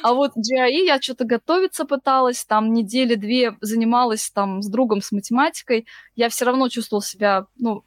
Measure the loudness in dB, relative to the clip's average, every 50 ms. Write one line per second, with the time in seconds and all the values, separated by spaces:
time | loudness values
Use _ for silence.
0 | 0 2 2 2 2 0 0 -4 -4 0 0 2 2 2 2 2 2 2 2 2
1 | 0 -4 -6 -6 -2 -2 -2 -2 0 0 2 2 2 0 -2 -4 -4 -2 -4 -2
2 | 0 0 2 2 2 2 0 -2 -4 -2 0 0 2 2 2 0 0 0 0 0
3 | 2 2 0 0 0 0 0 2 2 0 -2 -4 -6 -4 -2 0 2 2 2 2
4 | 2 2 0 -2 -4 -4 -4 -2 -2 -2 -4 -6 -6 -4 -2 0 0 2 0 -2
5 | -2 -4 -6 -6 -4 -2 0 0 0 0 -2 -6 -4 -4 -2 -2 -4 -6 -14 -20
6 | -20 _ _ -2 -2 -2 -2 -2 0 0 2 2 0 0 -2 -4 -6 -4 -4 -4
7 | -4 -6 -4 -2 0 2 2 0 -2 -4 _ -6 -4 -4 -4 -4 -8